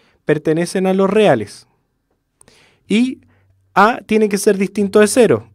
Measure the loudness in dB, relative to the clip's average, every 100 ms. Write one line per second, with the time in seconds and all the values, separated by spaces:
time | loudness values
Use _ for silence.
0 | _ _ -4 -4 -2 -4 -4 -4 -2 0
1 | 0 0 2 0 -4 -14 _ _ _ _
2 | _ _ _ _ _ _ _ _ _ -2
3 | -2 -6 _ _ _ _ _ 0 0 0
4 | -2 0 0 0 -2 0 -2 -4 0 2
5 | 2 2 2 0 -4